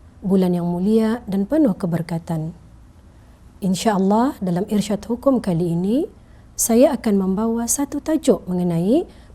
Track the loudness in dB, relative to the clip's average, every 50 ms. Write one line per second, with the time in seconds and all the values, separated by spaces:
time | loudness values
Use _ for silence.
0 | -20 -20 -20 -10 -2 0 2 2 2 2 0 0 -2 -2 -2 -2 0 2 2 2
1 | 2 2 -2 -4 -4 -4 -4 -4 -2 0 2 2 2 2 2 0 -2 -2 -2 -4
2 | -4 -4 -6 -8 -6 -4 -6 -4 -4 -6 -10 -14 -20 -20 -20 -20 -20 -20 -20 -20
3 | -20 -20 -20 -20 -20 -20 -20 -20 -20 -20 -16 -6 -2 -2 -2 0 0 0 0 2
4 | 2 2 2 2 2 0 -2 -4 -4 -2 -2 -2 -2 -2 -2 -2 -2 -2 -4 -6
5 | -4 -8 -8 -2 0 2 2 2 0 0 -2 0 0 0 0 0 0 0 0 0
6 | -2 -4 -8 -18 -20 -20 -20 -20 -20 -20 -8 -6 -2 2 4 6 6 4 4 0
7 | 0 0 0 2 0 0 -2 -2 -2 -2 -2 -2 -2 -2 -2 -2 -2 -4 -4 -6
8 | -2 -2 -2 0 4 2 2 2 0 -4 -2 -2 0 0 0 0 2 2 2 2
9 | 0 -2 -10 -20 -20 -20 -8